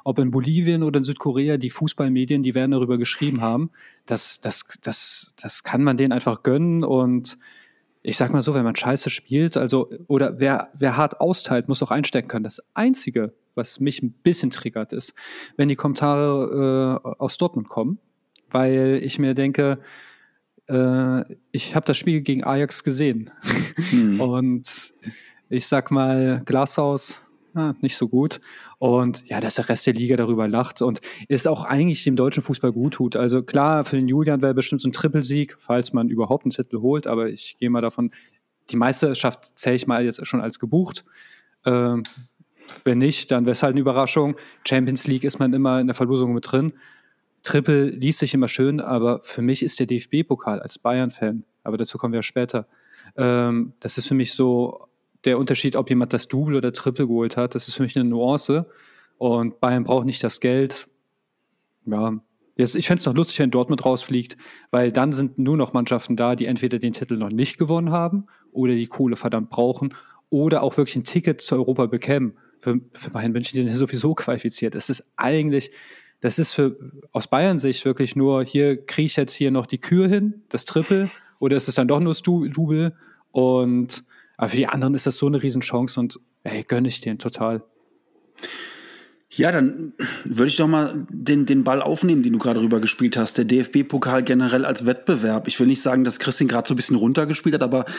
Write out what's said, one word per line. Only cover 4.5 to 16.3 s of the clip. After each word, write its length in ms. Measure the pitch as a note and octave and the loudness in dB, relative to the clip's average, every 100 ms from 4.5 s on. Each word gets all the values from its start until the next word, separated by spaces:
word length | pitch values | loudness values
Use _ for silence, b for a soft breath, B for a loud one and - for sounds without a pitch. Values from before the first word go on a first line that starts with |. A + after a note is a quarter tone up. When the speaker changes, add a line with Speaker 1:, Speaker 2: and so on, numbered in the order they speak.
| - - - | -6 -6 -10
Speaker 1:
das, 520 | - A2+ - - - - | -6 -6 -4 -8 -10 -14
das 220 | A2 - | -12 -10
kann 180 | - B2+ | -4 0
man 140 | C#3+ B2+ | 2 2
denen 160 | C3+ | 2
einfach 300 | B2 B2+ A2 | 0 -2 -2
gönnen. 400 | - C#3 E3+ E3 | 0 2 2 0
Und 540 | D#3+ C3 B2+ B2 B2 - b b b b _ _ | 2 2 2 0 -2 -10 b b b b _ _
ich 140 | - A2 | -6 -2
sag 160 | B2+ | 0
mal 100 | C#3+ | 0
so, 120 | A#2+ | 0
wenn 100 | C#3 | 0
man 120 | A#2 G#2+ | 0 -2
scheiße 340 | - C#3 - | -2 -2 -4
spielt, 460 | - - C3+ E3 C#3 | -8 -2 0 0 0
also, 340 | B2+ C3 B2 - F3 | 0 0 0 -6 -2
oder 320 | C#3 C#3 - | 0 0 0
wer, 320 | C3+ C3+ - | 0 0 -4
wer 220 | C#3 C#3 B2 | -2 -2 2
hart 240 | D3+ - | 0 0
austeilt, 480 | D#3+ F3+ - B2 B2 | 0 0 0 -2 0
muss 140 | C3+ | -2
auch 80 | C3+ | 0
einstecken 380 | B2+ C#3+ C3 B2 | 0 0 -2 -4
können. 160 | A#2 | -6
Das 180 | G#2+ - - | -6 -10 -10
Einzige, 600 | - A#3+ B3+ - A#2 G#2+ - _ - | -2 0 0 -2 -2 -4 -6 _ -8
was 240 | A#2+ - | -6 -4
mich 200 | C#3 - | -4 -2
ein 120 | B2 | -6
bisschen 380 | - F3 E3+ C3 | 0 0 2 -2
triggert, 420 | - A#2 A2 G#2+ | -4 -8 -8 -8
ist, 220 | - - B B B B - | -8 -10 B B B B 0
wenn 120 | C#3+ | 2
die 80 | C#3 | 2
Kommentare, 1200 | C#3+ C#3 D3 C#3+ D3 | -2 0 0 2 2